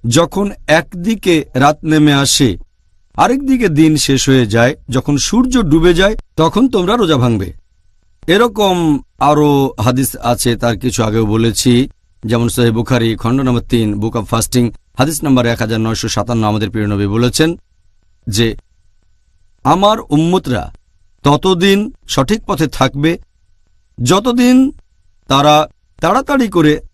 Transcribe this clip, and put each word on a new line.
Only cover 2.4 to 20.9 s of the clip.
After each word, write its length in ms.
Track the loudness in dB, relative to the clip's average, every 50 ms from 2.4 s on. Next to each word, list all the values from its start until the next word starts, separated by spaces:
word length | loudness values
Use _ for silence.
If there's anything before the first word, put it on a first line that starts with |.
| 0 0 0 -4 -12 _ _ _ _ _ _ _ _ _ _
আরেকদিকে 560 | 0 0 0 0 -2 0 0 0 0 0 0
দিন 280 | 2 4 4 4 4
শেষ 320 | 0 0 0 0 0 2 2
হয়ে 160 | 2 2 2
যায়, 300 | 0 2 2 2 0 0 -4 -10 -4
যখন 280 | -4 -4 -2 -2 -2
সূর্য 440 | -2 -2 0 0 0 0 2 0 0
ডুবে 320 | 2 2 2 4 4 4 2
যায়, 220 | 2 0 0 -2 -4 -10 _ _
তখন 340 | -2 -2 0 2 0 0 0
তোমরা 260 | 0 -2 0 0 0
রোজা 220 | 0 0 0 0
ভাঙবে। 360 | 2 2 0 0 -2 -4 -8 -10 -16 _ _ _ _ _ _ _ _ _ _ _ _ -2
এরকম 720 | 0 2 2 2 0 0 0 0 0 2 2 2 0 0 0 -4 _ _ _
আরো 540 | 0 2 2 2 2 2 2 2 0 -2 -4 -2
হাদিস 380 | -2 0 0 0 -2 -4 -6
আছে, 380 | -6 -4 -4 -2 0 0 -2 -2
তার 220 | 0 -2 -4 -4
কিছু 260 | -2 -4 -4 -2 -2 -2
আগেও 220 | -2 0 -2 0
বলেছি, 640 | 0 0 0 0 0 -2 0 2 2 2 2 2 -2 -8 _ _ _ _ _ -6
যেমন 240 | -4 -2 -2 -2 -2
সহিহ 220 | 0 0 0 0
বুখারী, 440 | 0 -2 -2 -2 -2 0 0 -2 -4
খণ্ড 260 | -4 -4 -2 -2 0
নম্বর 200 | 0 0 -2 -2
তিন, 320 | -2 -2 -2 0 0 -2 -2
Book 200 | -4 -6 -4 -4
of 120 | -6 -6 -4
Fasting, 400 | -4 -4 -4 -2 0 0 0 0 -4 -10 _ _ _
হাদিস 260 | -2 -2 -2 -2 -4 0
নাম্বার 220 | 0 2 2 2
এক 140 | 0 -2 -4
হাজার 220 | -4 -4 -2 -4
নয়শো 260 | -2 -4 -4 -4 -6
সাতান্ন, 400 | -6 -4 -4 -4 -2 -2 -2 0
আমাদের 220 | 0 -2 -2 -4 -4
প্রিয় 180 | -4 -4 -4
নবী 200 | -2 -2 -2 -2
বলেছেন 500 | -2 0 0 0 0 2 2 0 0 0 -6 _ _ _ _ _ _ _ _ _ _ _ _ _
যে, 280 | -6 -2 0 -2 -2 -2 -8 _ _ _ _ _ _ _ _ _ _ _ _ _ _ _ _ _ _ _ _ _
"আমার 340 | 0 2 2 2 0 0 0 -4 -2
উম্মতরা 640 | 0 0 0 2 0 -2 -2 -2 -4 -4 -6 -10 -16 -20 _ _